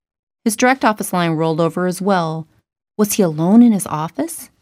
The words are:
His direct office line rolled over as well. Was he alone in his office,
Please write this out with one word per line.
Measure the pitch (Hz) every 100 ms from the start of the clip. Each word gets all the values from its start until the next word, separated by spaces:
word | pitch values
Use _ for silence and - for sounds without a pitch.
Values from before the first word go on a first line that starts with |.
| _ _ _ _
His | 233
direct | - 247 269
office | 247 214 202
line | 180 170
rolled | 156 160 160
over | 165 170 180
as | 180
well. | 190 190 165 160 156 _ _ _ _ -
Was | 214
he | -
alone | 180 156 170 220
in | 240
his | 202 -
office, | 151 160 - 330 - - _